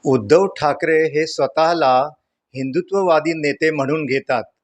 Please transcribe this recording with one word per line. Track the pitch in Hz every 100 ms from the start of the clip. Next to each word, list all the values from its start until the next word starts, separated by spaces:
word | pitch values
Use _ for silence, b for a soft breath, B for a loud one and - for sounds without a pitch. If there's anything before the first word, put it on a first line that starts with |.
उद्धव | 147 131 101 165 190
ठाकरे | - 147 143 165 160
हे | 160 147 160
स्वतःला | - 135 - 160 170 139 127 147 147 _ _ _
हिंदुत्ववादी | 127 131 135 175 196 190 160 156
नेते | 165 147 139 160
म्हणून | 151 135 156 143
घेतात | 131 - 127 110 _